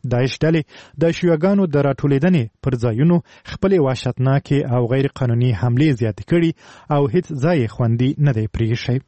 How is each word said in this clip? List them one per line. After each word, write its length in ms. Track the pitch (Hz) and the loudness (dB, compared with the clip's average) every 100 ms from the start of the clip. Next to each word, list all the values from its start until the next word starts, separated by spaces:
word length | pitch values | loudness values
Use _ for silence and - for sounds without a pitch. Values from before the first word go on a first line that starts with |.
داعش 300 | 127 120 131 - | -2 -2 -2 0
ډلې 220 | 156 165 - - - - | 0 0 -4 -16 -20 -2
د 160 | 165 165 | -2 0
شیعهګانو 560 | 175 156 185 202 185 | 0 2 2 2 2
د 40 | 143 139 | 0 0
راټولېدنې 580 | 135 143 139 170 175 110 _ | 0 0 2 2 2 0 _
پر 100 | 139 123 | -4 -2
ځایونو 320 | 120 110 165 175 - - - | -2 2 2 2 -2 -20 -16
خپلې 260 | - 196 190 | -4 0 2
وحشتناکې 760 | 139 123 127 120 127 139 - 135 139 | 2 0 -4 -2 0 0 0 -2 0
او 100 | 123 120 | 0 0
غیر 140 | 131 135 - | 0 -2 -2
قانوني 320 | 127 117 127 | -2 0 0
حملې 380 | 104 123 120 156 120 | 0 0 2 2 2
زیاتې 240 | 117 104 - | -2 -4 -2
کړي 200 | 170 165 - - - - | 0 0 -2 -16 -20 -4
او 80 | 147 143 | 0 2
هیڅ 180 | 170 - 147 | 0 -2 -4
ځای 140 | 147 175 | 0 0
یې 140 | 113 | -2
خوندي 360 | - 117 117 127 - | -2 -2 2 0 2
نه 140 | 147 | 0
دی 140 | 110 110 | 0 -4
پرېښی. 500 | - 113 117 - 123 | -4 -2 -2 -4 -4